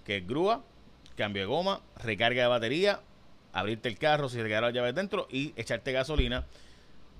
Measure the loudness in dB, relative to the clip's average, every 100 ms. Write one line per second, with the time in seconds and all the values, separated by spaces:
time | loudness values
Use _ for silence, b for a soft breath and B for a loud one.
0 | -6 -4 -2 0 2 0 -4 -20 -20 -20
1 | -14 -4 -2 -2 0 0 0 -4 -8 -8
2 | -4 2 2 4 4 4 2 2 2 2
3 | -4 -20 -20 -20 -8 -4 -2 -2 -4 0
4 | 2 2 0 -2 0 2 2 2 0 0
5 | -2 -4 -2 -4 -4 -6 -4 -4 0 0
6 | 2 2 2 0 -4 B B B B B
7 | -20 -20